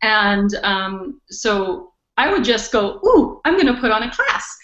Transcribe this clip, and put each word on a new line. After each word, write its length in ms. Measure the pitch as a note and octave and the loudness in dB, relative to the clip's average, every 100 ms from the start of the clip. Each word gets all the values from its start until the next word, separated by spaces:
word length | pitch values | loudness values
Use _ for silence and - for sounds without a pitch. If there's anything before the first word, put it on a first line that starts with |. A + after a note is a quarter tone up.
And, 520 | A3 G#3+ G3+ G3+ G3+ G#3 | 2 2 2 2 0 0
um, 580 | - G3 F#3+ F#3+ F#3 - _ | -2 -2 -4 -8 -10 -14 _
so 640 | - A3+ G3+ F#3+ F3+ - _ _ - | -6 -2 0 -2 -4 -10 _ _ -2
I 160 | C4+ | 0
would 120 | G4 | 0
just 280 | A#3+ A3+ - | 2 0 0
go, 280 | A3+ G3+ - | -2 -2 -2
Ooh, 360 | G4 A#4+ - - | 4 4 4 0
I'm 120 | - F4+ | -2 2
gonna 240 | C#4+ B3 | 2 2
put 100 | B3 | 0
on 120 | G#3+ | 0
a 80 | A#3 | -2
class. 480 | - C5+ - - - | -4 -2 -2 -6 -16